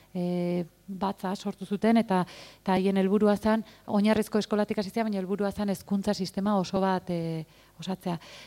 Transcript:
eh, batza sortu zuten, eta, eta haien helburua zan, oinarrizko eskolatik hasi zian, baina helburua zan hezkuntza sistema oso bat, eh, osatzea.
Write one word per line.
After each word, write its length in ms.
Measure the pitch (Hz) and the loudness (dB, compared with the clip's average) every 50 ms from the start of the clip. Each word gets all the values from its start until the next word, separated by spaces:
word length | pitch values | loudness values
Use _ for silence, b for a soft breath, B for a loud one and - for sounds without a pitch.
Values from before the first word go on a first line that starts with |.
| B B - | B B -6
eh, 520 | 185 175 175 180 180 175 175 175 175 170 160 _ _ _ | -4 -2 -2 -2 -2 -2 -2 -2 -2 -4 -6 _ _ _
batza 480 | - 196 180 196 190 196 - - 185 202 | -14 -8 -4 -4 -4 -4 -4 -6 -6 -6
sortu 300 | - - 208 190 - 190 | -6 -6 -8 -8 -8 -8
zuten, 320 | - 202 190 - 220 233 | -6 -2 0 4 4 4
eta, 280 | 233 214 220 190 185 175 - B B B B B B | 4 4 4 2 2 0 0 B B B B B B
eta 140 | B - 185 | B 0 2
haien 220 | 190 190 196 196 | 2 2 2 2
helburua 380 | 196 190 190 202 214 214 208 208 | 2 2 4 4 4 4 4 4
zan, 260 | 196 - 214 220 226 208 B B B B | 2 2 2 2 0 -2 B B B B
oinarrizko 520 | B - 202 202 214 220 214 208 - - 214 | B 0 2 4 4 4 2 2 0 0 -2
eskolatik 380 | 196 - 214 208 208 - 214 - | 0 0 0 0 0 0 -2 -4
hasi 100 | 190 196 | -4 -4
zian, 180 | - 226 226 | -2 -2 -2
baina 120 | 220 202 190 | -2 -2 -2
helburua 320 | 185 180 202 190 208 196 | -2 -2 -2 -2 -2 -2
zan 180 | 196 202 208 202 | -2 -2 -2 -2
hezkuntza 440 | 190 - - - 202 196 190 208 202 | -2 -4 -2 -2 -2 0 0 0 0
sistema 440 | - 190 165 - 202 190 208 208 196 | 0 -2 -6 -4 -2 0 0 2 0
oso 220 | 175 - - 196 | 0 0 0 0
bat, 280 | 190 190 185 180 185 - | 2 2 0 0 -2 -4
eh, 360 | 175 170 165 165 165 160 156 - b b b b b b | -4 -4 -2 -4 -4 -6 -8 -10 b b b b b b
osatzea. 400 | 165 185 190 185 - 185 170 160 B B B B B | -8 -8 -8 -6 -4 -4 -6 -6 B B B B B